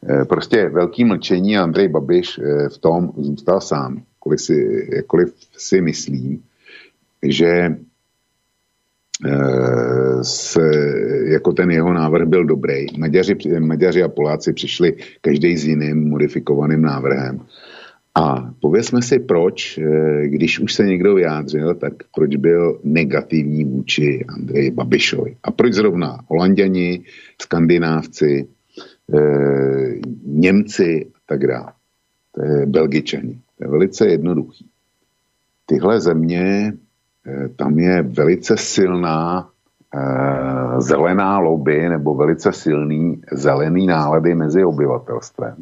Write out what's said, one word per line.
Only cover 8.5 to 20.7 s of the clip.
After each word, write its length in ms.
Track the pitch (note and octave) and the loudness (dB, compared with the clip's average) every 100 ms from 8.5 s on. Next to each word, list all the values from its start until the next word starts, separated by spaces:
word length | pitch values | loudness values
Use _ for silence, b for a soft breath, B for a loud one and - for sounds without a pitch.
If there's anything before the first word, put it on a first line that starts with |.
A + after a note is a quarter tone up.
| _ _ _ _ _ _ - - | _ _ _ _ _ _ -10 -4
eh, 920 | C#2 C#2 B1+ B1+ B1 A#1+ B1+ C2 B1+ | -2 0 0 0 0 0 0 0 0
se, 500 | B1+ - - E2+ D#2+ D2+ D2 C2+ - C#2+ D#2 D#2 | -2 -6 -2 2 4 2 0 -2 -2 -2 0 0
jako 160 | - | 0
ten 180 | E2 F2+ | 0 2
jeho 220 | E2 E2 | 2 2
návrh 320 | F2 D#2 E2 E2 | 0 2 2 2
byl 200 | D#2+ D#2+ | 2 2
dobrý. 400 | D2+ - C2+ C#2+ - | 0 0 -4 -4 -6
Maďaři, 400 | D#2 E2 F#2 G2 D2+ E2 | 0 2 2 0 0 0
Maďaři 440 | D#2+ D#2+ F2+ A#2 | 0 2 2 2
a 60 | E2 | 0
Poláci 440 | - D2+ D2+ - | 0 -2 -2 -4
přišli 440 | D#2 - - - - B B | -6 -6 0 0 0 B B
každý 360 | - D2 - E2+ | 0 2 2 0
s 80 | D2+ | 0
jiným 440 | D2+ D2+ D2+ D2+ | 0 0 0 0
modifikovaným 720 | D2 D2 E2 D2 C#2+ D2+ D#2 | 0 0 -2 -2 0 2 2
návrhem. 640 | D#2 C#2 C2 C2+ C2 C2 - B B B B B _ - | 2 0 -2 -2 -4 -8 -14 B B B B B _ 0
A 360 | D#2+ C2 B1 B1 | 0 0 -6 -4
povězme 400 | D2 F2+ - B2 | 2 2 2 -2
si, 180 | A#2+ C3 | 2 0
proč, 580 | - F2 F2 - - - | 2 2 2 -2 -10 -6
eh, 500 | D#2 D#2 D#2 D2 D2 | 0 2 2 0 0
když 320 | D2 A#2 - | 0 0 -2
už 140 | F#2 | -4